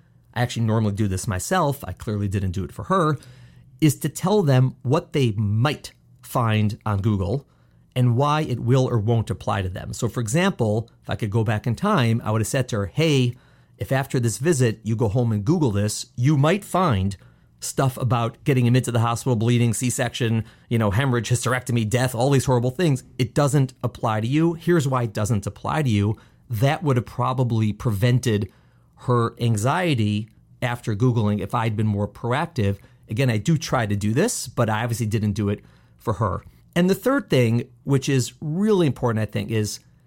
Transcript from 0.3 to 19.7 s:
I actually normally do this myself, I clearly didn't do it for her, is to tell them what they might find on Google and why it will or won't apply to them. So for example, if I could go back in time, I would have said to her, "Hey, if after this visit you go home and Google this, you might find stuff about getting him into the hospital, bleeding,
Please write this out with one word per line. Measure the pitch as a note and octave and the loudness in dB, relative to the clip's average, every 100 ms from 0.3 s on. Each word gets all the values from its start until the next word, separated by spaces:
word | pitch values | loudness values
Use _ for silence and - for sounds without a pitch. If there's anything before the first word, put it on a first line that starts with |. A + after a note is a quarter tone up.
I | A2+ | -4
actually | B2 - | -4 -2
normally | A2+ A2+ G#2+ | 0 2 0
do | G2+ G#2+ | 0 -2
this | F#2 - | -2 -4
myself, | F#2 - F#3 D3 C3+ | -6 -2 0 0 -2
I | - | -8
clearly | F2 - G#2 G2+ | -10 -6 -4 -2
didn't | G2 F#2+ | -2 -2
do | F2 | -4
it | F2+ | -6
for | - | -8
her, | - F#3+ D#3 C#3+ - - - - - - | -2 0 2 -2 -8 -20 -20 -20 -20 0
is | D#3 - | 0 2
to | D3+ | -4
tell | - F#3 G#3 | -2 0 2
them | D3+ B2+ C3 - | 4 4 2 0
what | A#2+ D#3+ - | 0 0 0
they | D3+ B2 | 0 0
might | G2+ G#2 G#2+ C#3+ - - - _ _ | 0 0 2 0 -2 -8 -20 _ _
find | - C3+ A2+ G#2+ G#2+ A2 - | -6 -2 2 2 0 -2 -4
on | G2+ | -2
Google | G#2+ G2+ F2+ C3+ - _ _ _ _ | 0 0 -2 -4 -8 _ _ _ _
and | B2+ B2 A#2 | 0 2 2
why | C#3+ D3+ | 2 0
it | D#3+ A#2+ | -2 -2
will | A#2+ C3+ B2+ | 2 2 2
or | A#2+ | 0
won't | G#2 A#2 G#2 | 2 0 0
apply | F#2 - G#2 | -4 -4 -4
to | F#2 | -4
them. | F2 - | -8 -10
So | A2+ A#2+ | -6 -4
for | B2+ | -4
example, | A2 D3 F#3+ F#3 A2 G#2+ - _ | -2 0 0 0 0 0 -4 _
if | - | -10
I | - | -6
could | G#2+ | -2
go | A2+ | 0
back | G#2+ G#2+ B2 | 0 0 -2
in | |
time, | G#2+ G3+ G3 A#2 A#2 | -2 0 2 2 0
I | - | 0
would | A2 | -2
have | G#2+ | 0
said | C#3 B2 | -2 -2
to | G#2+ | -4
her, | G2 | -4
"Hey, | - D#3+ C#3 B2 - _ _ _ - | 0 2 2 2 -2 _ _ _ -12
if | - | -4
after | C3+ C#3 C3+ | -2 -2 -2
this | A#2 - | -2 0
visit | D3 C#3+ B2 G#2+ | 0 2 2 0
you | G#2 A2 | -4 -2
go | A#2 | 0
home | A2+ A#2 | 0 0
and | G#2 | 0
Google | G2+ F3+ C#3+ | 0 2 2
this, | G2+ G#2 - - - | 0 -2 -4 -10 -2
you | C3 D3+ | 2 4
might | D3+ F#3+ | 2 0
find | - F3+ F3+ G2 F#2+ F#2+ - _ _ _ | 0 0 2 0 -2 -6 -14 _ _ _
stuff | - - C3+ B2+ | -8 -2 -2 -2
about | A#2+ A#2+ A#2 - | -2 0 -2 -4
getting | - B2+ A#2+ | 0 2 4
him | |
into | B2+ - | 2 2
the | A#2 | 0
hospital, | A#2 A#2 - A2+ | 0 -2 -2 0
bleeding, | A#2 A#2+ A#2+ | 2 4 2